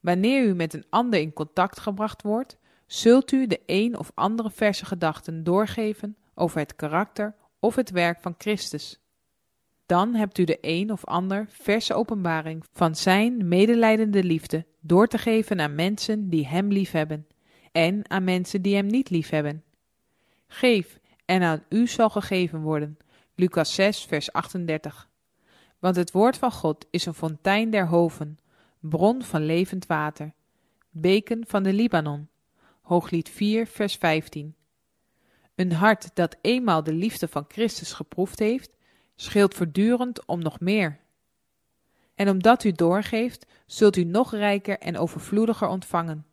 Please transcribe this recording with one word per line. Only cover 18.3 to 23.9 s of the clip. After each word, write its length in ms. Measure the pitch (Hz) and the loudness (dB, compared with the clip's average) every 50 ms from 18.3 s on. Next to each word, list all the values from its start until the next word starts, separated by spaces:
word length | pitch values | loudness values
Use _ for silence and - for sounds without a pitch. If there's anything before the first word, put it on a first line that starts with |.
| 180 185 185 - - 202 180 | 0 0 -2 -2 -4 -2 0
die 120 | 196 196 | 2 0
hem 120 | 202 202 | 2 0
niet 240 | 202 208 254 262 - | 2 0 0 0 0
liefhebben. 540 | 185 165 156 - - 156 147 147 147 156 - _ _ _ _ _ _ _ _ _ _ _ _ _ _ _ _ | 0 -2 -2 0 -2 -2 -2 -2 -6 -8 -12 _ _ _ _ _ _ _ _ _ _ _ _ _ _ _ _
"Geef 540 | _ - - - 254 240 208 175 - - - _ _ _ _ _ | _ -8 0 2 4 4 4 0 -2 -12 -20 _ _ _ _ _
en 180 | - 185 190 180 | 0 2 2 4
aan 220 | 170 160 156 - _ | 2 0 -2 -4 _
u 180 | - 214 240 | 0 0 0
zal 240 | 233 - - 233 214 | 0 2 2 2 2
gegeven 500 | - 208 190 - 196 185 180 170 156 160 | 2 -2 -4 -2 -2 -2 -2 -2 -4 -6
worden." 380 | 156 156 156 151 151 151 151 _ _ _ _ _ _ _ _ | -4 -2 -2 -2 -2 -6 -10 _ _ _ _ _ _ _ _
Lucas 400 | - 180 185 - 175 160 - - | 0 0 0 2 0 -2 0 0
zes, 300 | - 196 202 | 2 2 2